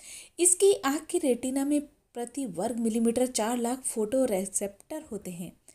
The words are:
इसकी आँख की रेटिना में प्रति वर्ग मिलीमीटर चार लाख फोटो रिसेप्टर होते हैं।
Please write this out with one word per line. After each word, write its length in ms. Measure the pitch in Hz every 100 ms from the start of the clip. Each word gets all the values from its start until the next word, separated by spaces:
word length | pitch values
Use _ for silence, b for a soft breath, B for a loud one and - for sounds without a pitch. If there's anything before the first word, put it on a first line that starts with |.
| B B B -
इसकी 320 | 349 - 392 403 269
आँख 200 | 302 -
की 120 | 349
रेटिना 460 | 277 247 262 269 277
में 140 | 294
प्रति 640 | 294 _ _ 240 240 - 247
वर्ग 320 | 165 226 233
मिलीमीटर 460 | 226 226 233 233 254
चार 300 | 226 214 247
लाख 240 | 233 262
फोटो 400 | - 226 214 262 247
रिसेप्टर 760 | 185 196 - 202 - - 311 311
होते 200 | 202 185
हैं। 200 | 175 170 - _